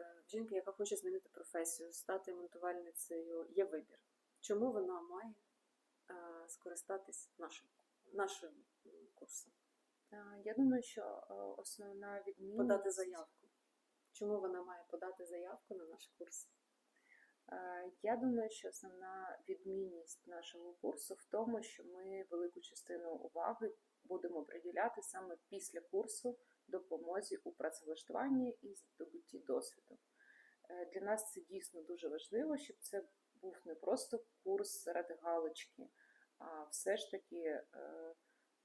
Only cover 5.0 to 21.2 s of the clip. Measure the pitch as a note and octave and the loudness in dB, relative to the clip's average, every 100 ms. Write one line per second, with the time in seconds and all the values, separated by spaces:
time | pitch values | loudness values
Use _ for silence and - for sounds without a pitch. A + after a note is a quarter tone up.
5 | E3+ F#3 A3+ G#3+ _ _ _ _ _ _ | -4 -8 -8 -12 _ _ _ _ _ _
6 | - F3+ E3+ E3 E3 - F3+ E3+ - F#3+ | -14 -10 -10 -10 -10 -8 -6 -6 -2 -2
7 | F#3+ - - - E3 - - _ _ _ | -2 -10 -10 -8 -8 -8 -16 _ _ _
8 | - G3 - - E3 D3 - _ - E2 | -6 2 2 0 -8 -12 -20 _ -20 -18
9 | - - - - - _ _ _ _ _ | -20 -16 -10 -10 -12 _ _ _ _ _
10 | _ G#3 G#3 G3+ G#3 A3+ C4+ B3+ A#3 A3+ | _ -14 -12 -6 0 8 8 8 4 -4
11 | G#3+ - - G3 G3 - G3 - G3+ G3 | -4 -6 -6 -4 -4 -4 -8 -8 -8 -8
12 | G3+ G3+ G3+ - F#3+ G#3+ - - - F#4+ | -6 -6 -6 -6 -4 4 8 8 6 2
13 | F#4 F3 - _ - _ _ _ _ _ | 0 -4 -10 _ -20 _ _ _ _ _
14 | _ - G#3 G#3 F#3 F3+ F3+ F3 - E3+ | _ -4 0 2 2 0 -4 -10 -8 -6
15 | F#3 F3+ E3+ F3 F3+ - - F#3+ D#3+ D#3+ | -4 -6 -6 -6 -6 -8 -8 -8 -8 -12
16 | - _ - - - _ _ _ _ _ | -16 _ -8 -8 -8 _ _ _ _ _
17 | _ - - _ - F#3 F3+ F3+ F3+ - | _ -20 -20 _ -10 -6 -4 -4 -4 0
18 | G#3 A#3+ B3+ A#3 A3 A3 - - F#3+ F#3 | 4 6 6 6 4 0 -6 -6 -10 -10
19 | F#3 F#3+ F#3 - - F#4+ F#4+ F#4+ F#3 - | -8 -6 -6 -6 -4 -4 0 0 -2 -4
20 | - - E3+ F3 - F3 F3 F3 - - | -10 -12 -8 -8 -8 -10 -12 -2 0 0
21 | - F#3+ | -4 -6